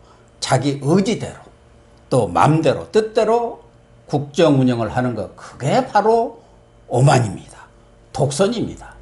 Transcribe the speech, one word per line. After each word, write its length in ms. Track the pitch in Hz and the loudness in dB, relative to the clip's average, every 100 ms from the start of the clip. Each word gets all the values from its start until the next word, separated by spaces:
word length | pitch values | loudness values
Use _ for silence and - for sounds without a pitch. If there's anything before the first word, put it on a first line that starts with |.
| _ _ _ - | _ _ _ -10
자기 400 | - 131 143 139 | -2 -2 -2 -4
의지대로, 540 | 139 190 233 170 123 - - _ _ - _ _ - | 0 2 2 -2 -6 -14 -20 _ _ -20 _ _ -2
또 180 | 131 98 | 0 0
맘대로, 600 | 82 123 156 139 95 82 | 2 4 4 0 -2 -2
뜻대로 680 | 220 214 226 214 233 233 - - _ _ - - | -2 0 -2 0 0 -2 -10 -20 _ _ -20 -6
국정 520 | 143 143 - 160 135 | -6 -4 2 2 4
운영을 280 | 127 117 107 123 | 2 0 -4 -4
하는 180 | 127 107 | -4 -4
것, 200 | 92 - | -10 -12
그게 500 | - - 139 226 254 | -20 -8 -2 -2 0
바로 540 | 214 214 226 254 - - _ _ _ - | 0 2 2 0 -8 -20 _ _ _ -4
오만입니다. 720 | 123 143 127 107 85 - - - - _ _ _ | 2 4 4 0 -6 -16 -20 -20 -20 _ _ _
독선입니다. 800 | - 139 - 196 233 120 - - - | -4 -2 0 -2 -2 -6 -10 -18 -20